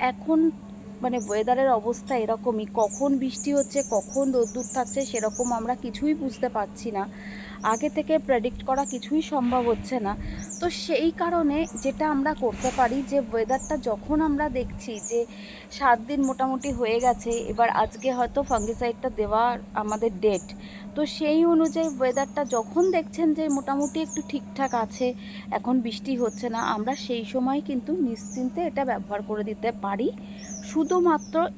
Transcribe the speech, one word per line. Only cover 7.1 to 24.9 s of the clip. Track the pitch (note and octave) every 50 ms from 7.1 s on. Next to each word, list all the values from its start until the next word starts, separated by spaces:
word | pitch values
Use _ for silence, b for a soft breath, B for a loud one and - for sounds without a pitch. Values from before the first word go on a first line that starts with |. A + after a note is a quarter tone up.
| B B B B B B B B B B B G#3+ A3+
আগে | A3+ D4 D4+ G3+
থেকে | D#4 D4 D4+ D#4 D#4 G3 G#3
প্রেডিক্ট | C4 A#3 G#3+ B3 G#3 - G3+ A#3
করা | C4 C4+ C#4 - C4+
কিছুই | A#3+ - - D4 D#4+ D4+ - D4+
সম্ভব | C#4 B3 A#3+ B3 B3+ A#3+ A#3
হচ্ছে | A3+ G3+ G3 - C4 B3 G#3
না। | G3 G#3 G#3+ B B B B B B B -
তো | E4+ F4 - - -
সেই | - D#4+ B3+ D4+ E4 - - E4+
কারণে | E4+ F4 E4+ E4 C#4+ C#4+ D4+ E4 - G#3 A3 -
যেটা | C4+ - - D#4 D#4 D4+
আমরা | C4+ C#4 D4+ D4+ - C4
করতে | A3+ G3+ - - B3+ B3 -
পারি | B3+ A#3 B3 C#4 C4+ G#3
যে | C4+ C#4+ B3+ A3
ওয়েদারটা | A3 A3+ A3+ G#3+ C4 C4 - - D4+ C#4+ - B3
যখন | G#3+ G3+ G#3 - D4+ D4+ D#4+ D#4
আমরা | D4 C#4 D4+ D4+ B3 B3+
দেখছি | A#3+ G3+ - G3+ - B3 A3+ G#3 - -
যে | A#3 A#3 A#3 B B B B B B B B B - -
সাত | C#4 C4 A#3+ A#3 A3+ A#3
দিন | D4 C#4 C#4 C4
মোটামুটি | B3+ - C4 C4 C4 B3+ C4 C#4+ C4 A#3
হয়ে | B3 G#3+ A3+ A#3 B3
গেছে, | B3 A#3 G#3 - A#3 A#3 A#3 - - G#3
এবার | G#3 G3+ G3 - - A3
আজকে | A3 - A3 G3+ C4+ B3 B3
হয়তো | B3 A#3+ - C#4 C#4 -
ফাঙ্গিসাইডটা | C4+ A3 G#3 A3 A3+ - B3 A#3+ A3+ G3+ - B3+ A3 G#3+
দেওয়ার | G#3+ G3+ G#3+ A3 A#3 B3 A#3+ - G3+ - - A3 G#3+
আমাদের | G#3+ G#3+ G#3+ A3+ A3+ G3 F3+ G#3
ডেট, | G#3+ G3+ F3+ - - - B B B B B B B -
তো | - D4+ C#4 -
সেই | - D#4 D4 D4+ D#4+ E4+ E4+ E4+
অনুযায়ী | D#4+ D#4+ D#4+ G#3+ E4 E4 D#4+ C#4 B3
ওয়েদারটা | C4 B3+ A#3+ C4+ C#4 G3+ G3+ D4 C#4+ A#3 -
যখন | A#3 A3 G3+ G#3 E4 F4+ F#4+ F4+
দেখছেন | E4 D#4 G3+ G3 - E4+ D#4 D4+ D#4+
যে | D#4+ D#4 C#4
মোটামুটি | C#4 C#4 C#4 C#4 C#4 D4 C#4 - D#4+ D#4+
একটু | D4 - D4+ - -
ঠিকঠাক | - C#4 G3+ - - - C#4 C4 B3+ A#3 A3
আছে, | G3+